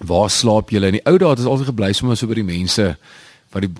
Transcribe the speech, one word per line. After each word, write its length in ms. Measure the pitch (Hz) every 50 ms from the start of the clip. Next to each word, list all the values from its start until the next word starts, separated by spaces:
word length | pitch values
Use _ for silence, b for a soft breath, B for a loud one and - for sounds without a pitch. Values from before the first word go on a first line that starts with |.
| 98
Waar 240 | 85 87 92 104 101
slaap 400 | - - 123 117 107 110 107 -
julle? 180 | 113 101 98 95
In 40 |
die 140 | 95 104 -
ou 120 | 143 175 185
dae 120 | 185 160
het 100 | 135 120
ons 80 | 123 127
altyd 180 | 135 131 135
gebly 280 | 139 123 110 101 98 104
sommer 240 | - 123 127 117 -
so 100 | 120 110
by 60 | 110
die 100 | 113 104
mense 540 | 90 85 87 92 90 - 113 104 90 76 - B B B B B B B B B B
wat 100 | - 95
die, 100 | 98 95 82 -